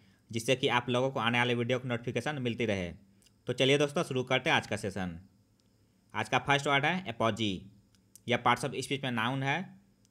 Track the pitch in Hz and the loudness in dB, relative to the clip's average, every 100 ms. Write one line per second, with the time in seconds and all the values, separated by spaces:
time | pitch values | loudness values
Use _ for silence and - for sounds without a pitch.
0 | _ _ - 113 123 131 135 120 123 123 | _ _ -10 -4 0 0 2 0 0 0
1 | 135 135 113 120 123 120 120 127 131 117 | 0 0 0 2 2 2 0 -2 -2 -4
2 | - 120 147 147 123 110 113 98 87 80 | -4 -4 -4 -4 -4 0 0 0 -4 -8
3 | - _ _ _ - 127 131 143 143 143 | -18 _ _ _ -6 2 4 4 4 0
4 | 160 127 127 127 156 131 - 104 101 101 | -2 -2 0 0 4 2 2 -4 -4 -4
5 | 90 85 - _ _ _ _ _ _ _ | -6 -8 -14 _ _ _ _ _ _ _
6 | _ 101 110 127 139 143 147 139 147 180 | _ -6 0 0 2 2 4 2 2 0
7 | 147 117 113 104 107 90 - - _ _ | -4 0 0 2 -2 -4 -8 -20 _ _
8 | _ - - 120 120 120 143 110 135 139 | _ -12 -2 2 4 2 0 -6 -4 -4
9 | 135 120 113 135 135 156 190 - _ _ | -2 -2 -2 -2 -2 -2 -4 -14 _ _
10 | _ | _